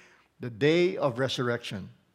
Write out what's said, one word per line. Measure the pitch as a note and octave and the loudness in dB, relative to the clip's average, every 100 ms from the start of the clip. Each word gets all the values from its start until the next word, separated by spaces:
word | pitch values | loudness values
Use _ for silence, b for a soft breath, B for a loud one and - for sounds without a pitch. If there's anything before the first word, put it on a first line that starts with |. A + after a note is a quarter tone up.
| b b b - | b b b -12
the | B2 | -10
day | G#2+ D3 E3+ F3+ F#3+ | 0 4 4 2 2
of | C#3+ A#2+ | -2 0
resurrection. | C3+ - B2 A#2+ - G#2 F2+ - _ | -2 -2 -2 -2 -6 -10 -12 -18 _